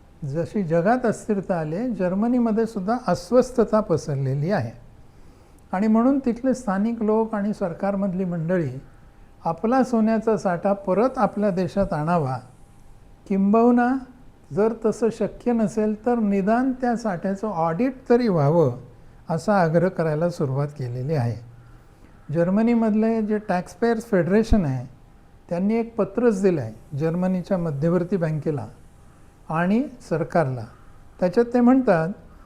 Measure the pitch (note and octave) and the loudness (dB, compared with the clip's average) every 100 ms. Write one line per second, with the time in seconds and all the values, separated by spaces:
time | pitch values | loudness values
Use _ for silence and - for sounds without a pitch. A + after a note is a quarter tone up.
0 | - - C#3 D#3 E3 G#3+ E3 E3+ F#3 B3+ | -20 -12 -6 -6 -4 -4 0 2 2 2
1 | A#3 - - G3 - E3 D#3 F3 B3+ F#3+ | 0 -2 -2 -4 -2 -4 -4 -4 -4 -2
2 | F3+ F#3+ A#3 B3 A3+ G#3+ A3 G#3 F#3 A#3+ | -2 0 0 2 2 0 -2 -2 -4 -2
3 | - F3 - B3 B3 - G#3 G#3+ G#3 D#3 | -2 -4 2 2 2 0 2 2 2 -2
4 | D#3+ C3+ C3 C#3+ D#3+ G3 A2 - - - | -2 -4 -2 -2 0 -2 -4 -10 -20 -20
5 | - - - - - - - F#3 A3 A3 | -20 -20 -20 -20 -20 -20 -8 -2 2 4
6 | B3 C#4 A#3+ A#3 C4 - - F#3+ A3+ A3+ | 4 2 0 0 -2 -2 -2 -2 -2 0
7 | G#3+ A3 A3 G#3+ G#3 G3 F#3 E3 G3 G3 | 0 2 0 -2 -2 -2 -4 -2 -2 -2
8 | G3 F3+ F3+ F3 D#3+ F#3 C#3 C3 - - | -2 -2 -4 -4 -2 0 -2 -6 -14 -20
9 | - - - - E3 E3+ A3 C4 B3+ A3+ | -20 -20 -20 -10 -8 -4 0 2 2 2
10 | A3 A3 A3+ G#3 G3 F3 G3 G3+ - F#3 | 2 2 0 0 0 -2 -2 -2 0 0
11 | B3+ C4 G3 G#3 G#3 F#3 F3+ G3 F#3+ D#3 | 0 0 -2 0 -2 0 -2 -2 -2 -2
12 | D#3 F3 C3 B2 - - - - - - | 0 0 -2 -6 -10 -20 -20 -20 -20 -20
13 | - - - G3 G3 A3+ A#3+ A#3+ A#3+ C4 | -20 -20 -4 0 4 6 6 4 2 0
14 | - - - - - D#3+ A3+ A3+ A3 G3+ | -6 -18 -20 -20 -6 0 0 0 -2 0
15 | A3+ A3 G3+ - A#3+ A#3 G3+ G#3+ G#3+ G#3+ | -2 0 -6 -4 -2 0 0 0 -2 -2
16 | B3 A#3+ G3+ G3 G3 A#3 C4+ B3+ B3 A3 | -2 0 2 2 2 2 0 -2 -2 -2
17 | G#3+ E3+ F#3+ G3 A3 E3+ E3 E3 C4 C4 | -4 -4 -4 -4 -4 -2 0 0 -2 -2
18 | - A#3+ A#3 E3+ C#3 E3+ C#3 B2 - - | 2 2 4 4 4 4 4 0 -10 -20
19 | - - - D#3+ G#3+ G3+ E3 E3+ F3+ F3+ | -20 -16 -6 -4 2 2 4 2 2 0
20 | E3 D3+ E3+ - C#3 C3+ D3 - B2 B2 | -2 0 -2 -2 -2 -2 -4 -6 -8 -6
21 | C3+ D#3 A#2+ A#2 - - - - - - | -2 -2 -2 -4 -12 -20 -20 -20 -20 -20
22 | - - - E3 E3+ G3+ A3+ A#3 A3 G#3+ | -20 -20 -4 0 2 2 2 2 2 2
23 | A3+ A3+ G#3+ G#3+ G#3 F3+ F3+ - A#3 A#3 | 2 0 0 -2 -2 -4 -4 -2 0 0
24 | - F#3 E3 G#3 A3 G#3+ D3+ B2+ C3 - | 0 0 4 2 4 2 2 -4 -8 -18
25 | - - - - - F3 G3+ A3+ A3+ - | -20 -20 -20 -20 -8 -2 0 0 -2 -4
26 | F#3+ A#3+ A#3+ F#3+ G3 D#3+ A2+ - - C#3 | -4 0 0 2 2 0 -4 -12 -12 -4
27 | D#3+ F3 F#3 F#3 E3+ F#3 E3+ C#3 E3 F3+ | -2 0 -2 -2 -2 -2 -2 -2 0 0
28 | F3 G3 D#3+ D#3 D#3+ C#3+ G#2+ - - - | 0 -2 -2 -2 -2 -4 -8 -14 -20 -20
29 | - - - - - D#3+ F3+ A3 D4 - | -20 -20 -20 -20 -6 -2 2 0 -2 -8
30 | - E3 - F3 C#3 B2 A2 - - - | -6 -4 0 0 0 -4 -10 -16 -20 -20
31 | - - F3+ A#3 A#3+ B3 A#3+ C4 B3+ E3 | -20 -4 0 2 2 4 4 6 4 2
32 | E3 - - - | 0 -6 -16 -20